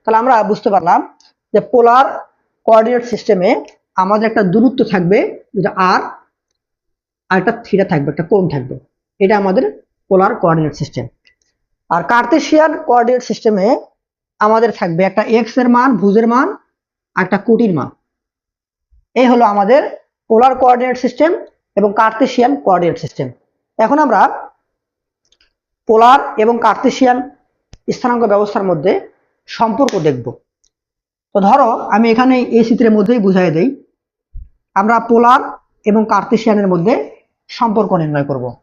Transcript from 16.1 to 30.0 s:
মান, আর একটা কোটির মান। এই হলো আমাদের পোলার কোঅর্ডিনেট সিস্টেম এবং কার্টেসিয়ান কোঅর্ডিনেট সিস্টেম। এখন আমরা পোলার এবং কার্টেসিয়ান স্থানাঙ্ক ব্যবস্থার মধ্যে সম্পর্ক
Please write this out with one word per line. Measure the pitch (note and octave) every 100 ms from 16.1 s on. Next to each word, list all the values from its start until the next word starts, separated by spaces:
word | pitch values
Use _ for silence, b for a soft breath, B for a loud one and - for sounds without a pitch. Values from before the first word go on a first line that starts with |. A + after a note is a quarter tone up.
| G3+ A3+
মান, | B3 E4 G#4+ _ _ _ _ _
আর | -
একটা | F#3 G3 G3
কোটির | A3+ A#3 D#3
মান। | A#2+ _ _ _ _ _ _ _ _ _ _ _ _
এই | A3 B3+
হলো | B3 A3+
আমাদের | G3+ G3+ C4+ G#4 - _ _ _
পোলার | A3+ C4 C4
কোঅর্ডিনেট | B3+ B3 B3+ B3
সিস্টেম | A#3+ - D#4 G4+ - _ _ -
এবং | G#3 G#3
কার্টেসিয়ান | A3 A3 C4+ - A#3+ C#4+
কোঅর্ডিনেট | - F3+ E3+ -
সিস্টেম। | D3 - B2+ - _ _ _ -
এখন | A3 C#4+
আমরা | C#4+ G3 B3+ - - _ _ _ _ _ _ _ _ _ _ _ _ _ -
পোলার | A3 A#3 C4+ - -
এবং | G#3+ A#3
কার্টেসিয়ান | A3+ G3 C4 - B3+ B3 C#4+ _ _ _ _ - -
স্থানাঙ্ক | - B3 A#3+ A3+
ব্যবস্থার | G3+ G#3 A3 F#3+
মধ্যে | E3 E3+ F#4+ - _ _ _ - -
সম্পর্ক | A3+ G#3+ C#4 G3